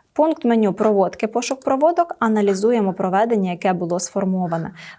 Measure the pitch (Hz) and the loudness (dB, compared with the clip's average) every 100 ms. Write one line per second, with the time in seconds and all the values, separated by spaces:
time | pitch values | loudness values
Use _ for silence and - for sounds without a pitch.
0 | _ - 311 311 233 226 208 - 220 202 | _ 0 2 2 2 2 2 2 2 2
1 | 185 - 220 233 247 262 - 269 311 339 | 0 -2 -4 -4 -4 -4 -2 2 2 2
2 | 339 - 226 214 202 190 214 240 196 180 | -2 -2 0 2 2 2 2 2 0 -2
3 | 185 190 233 220 185 175 190 180 170 175 | -2 0 2 0 -2 -2 -2 -2 -2 -4
4 | 180 196 190 185 180 165 160 - - | -4 -4 -2 -2 -2 -4 -6 -12 -20